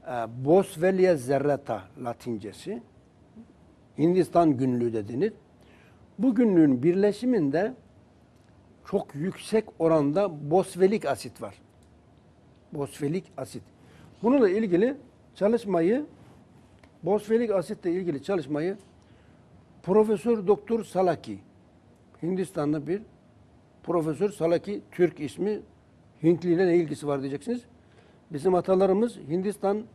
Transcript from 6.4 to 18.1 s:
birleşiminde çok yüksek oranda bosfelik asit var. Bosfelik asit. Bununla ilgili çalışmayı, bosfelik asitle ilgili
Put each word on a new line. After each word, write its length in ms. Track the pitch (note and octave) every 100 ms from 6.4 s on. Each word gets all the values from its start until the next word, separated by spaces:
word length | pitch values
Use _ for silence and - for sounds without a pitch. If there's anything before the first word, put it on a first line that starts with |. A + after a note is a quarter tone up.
| A#3 F3+ D3+ B2+
birleşiminde 920 | D3 F3+ G3+ G3+ B3 A#3+ D3 D3+ G#3+ C4 _ _ _ _ _ _ _ _ _ _ -
çok 300 | F#3+ - C#3
yüksek 500 | F3+ - - A3 A3 -
oranda 720 | E3 D#3+ C#3+ D#3+ G3+ D3+ D3
bosfelik 540 | F3 F3+ F3 F#3 - C#3
asit 360 | C3 B2 -
var. 140 | G#2+ - _ _ _ _ _ _ _ _ _ _ _
Bosfelik 580 | D#3 C#3 - C#3+ F3+ - -
asit. 260 | B2+ A#2+ - _ - - - -
Bununla 260 | G#3+ C#4 G#3+
ilgili 480 | G3 G#3+ F3 A#3 C#4 - _ _ -
çalışmayı, 680 | G3 A#3 G#3 F3 E3 B3 D4+ - - - _ - _ _ - _
bosfelik 480 | D#3+ G#3 G#3 A3+ A#3
asitle 400 | G3 D#3+ G#3+ F#3
ilgili 320 | F3 F3+